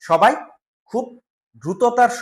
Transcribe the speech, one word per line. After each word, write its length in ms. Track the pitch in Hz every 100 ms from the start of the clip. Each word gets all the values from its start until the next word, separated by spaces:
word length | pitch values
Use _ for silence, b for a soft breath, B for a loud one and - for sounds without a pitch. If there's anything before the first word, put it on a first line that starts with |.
সবাই 300 | - 165 214 311 - _ _ _ _
খুব 120 | 233 240 - _ _ _ 113
দ্রুততার 500 | 151 190 240 240 240 247